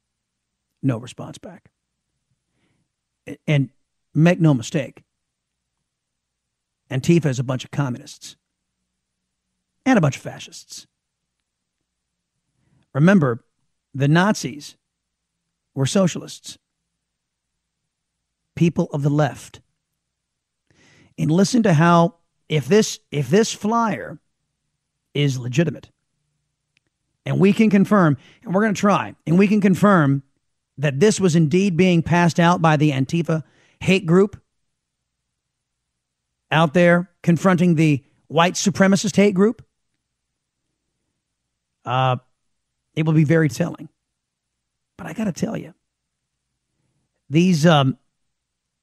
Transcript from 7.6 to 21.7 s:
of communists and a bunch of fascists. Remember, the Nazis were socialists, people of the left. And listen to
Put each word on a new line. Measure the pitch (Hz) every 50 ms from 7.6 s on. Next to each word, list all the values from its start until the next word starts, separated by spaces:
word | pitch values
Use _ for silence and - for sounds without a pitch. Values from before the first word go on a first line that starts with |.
| -
of | -
communists | - - 143 127 117 - - - - - - - - _ _ _ _ _ _ _ _ _ _ _ _ _ _ _ _ _ _ _ _ _ _ _ _ _ _ _ _ _ -
and | 262 262
a | 208
bunch | 156 135 -
of | -
fascists. | - 139 - - - - - - - - - - - _ _ _ _ _ _ _ _ _ _ _ _ _ _ _ _ _ _ _ _ _ _ _ _ _ _ _ _ _ _ _ _ _ _ _ _ _ _ _ _ _
Remember, | - 139 156 185 208 190 - 127 117 123 _ _ _ _ _ _ _ _ _ _ -
the | 131 139 143
Nazis | 156 170 185 214 208 - - 131 117 - - - - _ _ _ _ _ _ _ _ _ _ _ _ _ _ _ _ _ _ _
were | - 135 135
socialists, | 131 - 202 190 165 - - - 151 - - - - - _ _ _ _ _ _ _ _ _ _ _ _ _ _ _ _ _ _ _ _ _ _ _ _ _ _ _ _ _ _ _ _ _ _ _ _ _ _ _ -
people | - 165 175 - - 170 -
of | - 147
the | 139 151
left. | 143 151 151 123 - - - - - - _ _ _ _ _ _ _ _ _ _ _ _ _ _ _ _ _ _ _ _ _ _ _ _ _ _ _ _ _ _ _
And | - 160 147
listen | 156 180 202 - - 240
to | 220 202